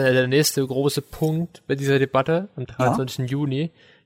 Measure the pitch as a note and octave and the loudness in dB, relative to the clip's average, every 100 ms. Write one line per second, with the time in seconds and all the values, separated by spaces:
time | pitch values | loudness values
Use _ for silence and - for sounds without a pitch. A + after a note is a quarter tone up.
0 | C3 B2+ B2+ C3+ D3+ - C3 C3 C#3+ C#3+ | 4 4 4 2 2 0 -2 0 0 -2
1 | - - D#3 D#3 E3+ - - C#3 C#3 C#3 | -6 -4 -2 -2 -6 -8 -6 -2 2 2
2 | B2+ C3 C3+ E3 G3+ - B2+ - B2+ B2 | 2 0 0 -2 -4 -10 -10 -2 0 0
3 | C3 - B2+ C#3 D3 C3+ D#3+ - _ _ | -4 -6 -4 -4 -2 -4 -6 -8 _ _